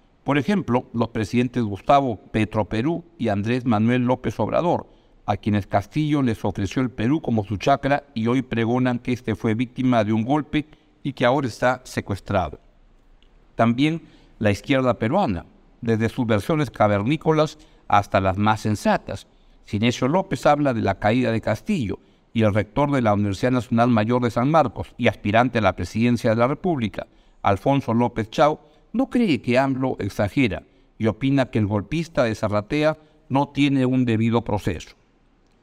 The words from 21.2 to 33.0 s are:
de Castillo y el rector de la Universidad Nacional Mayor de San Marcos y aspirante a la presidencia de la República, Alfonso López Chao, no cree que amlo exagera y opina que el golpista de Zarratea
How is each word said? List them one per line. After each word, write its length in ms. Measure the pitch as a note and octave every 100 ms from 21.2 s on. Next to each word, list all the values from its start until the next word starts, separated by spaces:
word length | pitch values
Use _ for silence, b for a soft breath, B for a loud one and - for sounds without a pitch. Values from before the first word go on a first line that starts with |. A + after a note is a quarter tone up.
| A#2
de 100 | A2+
Castillo 580 | - G#2+ - G3+ G2+ F#2+ b b _
y 80 | A#2
el 100 | G#2+ G#2
rector 340 | G2 - C#3+
de 140 | C#3
la 100 | A#2
Universidad 380 | G#2 G#2 F#2+ B2+
Nacional 380 | B2+ G#2+ A#2 A#2+
Mayor 340 | A2+ G#2+ B2
de 80 | B2
San 180 | C#3+ C3+
Marcos 460 | D#3+ C3 D#2+ - -
y 120 | A#2
aspirante 500 | - G#2 A2 B2 A#2+
a 20 |
la 140 | G2 F2+
presidencia 560 | F2+ A2 A#2+ A#2+ A#2+
de 60 | A2+
la 100 | A#2+
República, 580 | D3 F#3 D3+ G#2+ - - b b b
Alfonso 500 | G#2 G2+ C#3 C#3 B2+
López 380 | A#2 A#2+ - G#2+
Chao, 300 | - D3+ A3+ b b b
no 180 | A3 C4+
cree 320 | A#3+ A3+ A#2+
que 160 | - A#2+
amlo 360 | C#3 B2+ C3 -
exagera 640 | G2 - G#2 - A#2+ E2 - b b _
y 80 | G#2+
opina 460 | G2+ C3+ C#3 B2+
que 80 | A#2+
el 80 | G2+
golpista 560 | G#2+ - D#3+ E3 -
de 100 | A#2+
Zarratea 640 | A2+ G#2+ G#2 G2+ D3+ D3+ D#3